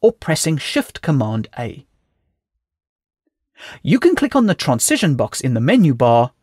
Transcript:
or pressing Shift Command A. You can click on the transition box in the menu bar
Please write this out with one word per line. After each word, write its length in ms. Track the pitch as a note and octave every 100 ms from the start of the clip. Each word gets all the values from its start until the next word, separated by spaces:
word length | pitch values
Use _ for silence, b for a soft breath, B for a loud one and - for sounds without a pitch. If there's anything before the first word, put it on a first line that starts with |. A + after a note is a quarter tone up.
or 100 | A3
pressing 460 | - - D#3 - D#3
Shift 420 | - - - -
Command 480 | - D3 A2 A2 G#2+ -
A. 280 | A#2+ - - _ _ _ _ _ _ _ _ _ _ _ _ _ _ _ _ _ B B
You 160 | - G#3+
can 160 | E4+
click 220 | F#4 C#4+ C#4
on 80 |
the 100 | A3+
transition 600 | F3 - A#2+ - D4+ F3 C3
box 240 | A2 -
in 140 | C3
the 60 | A#2
menu 340 | B2 B3 F3
bar 380 | A#2+ B2 A#2 A#2+ _